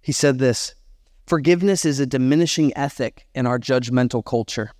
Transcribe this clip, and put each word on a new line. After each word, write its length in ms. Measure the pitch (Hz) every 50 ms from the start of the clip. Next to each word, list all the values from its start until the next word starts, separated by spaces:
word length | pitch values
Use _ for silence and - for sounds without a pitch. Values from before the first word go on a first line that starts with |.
He 120 | _ - 143
said 260 | - - 147 135 127
this, 360 | 131 127 120 - - - - _ _ - - _ _ _ _ _ _
"Forgiveness 580 | - - 165 135 156 175 175 180 202 196 175 -
is 160 | 160 143 135
a 60 | 143
diminishing 720 | 127 - 135 131 127 143 151 170 160 - - 156 143 -
ethic 500 | - 139 139 - - 131 113 - - - _ _
in 120 | 131 127
our 120 | 123 123 123
judgmental 680 | 120 - 135 127 123 117 123 127 123 123 - 120 110
culture. 480 | - - 117 110 - - - 107 104 - _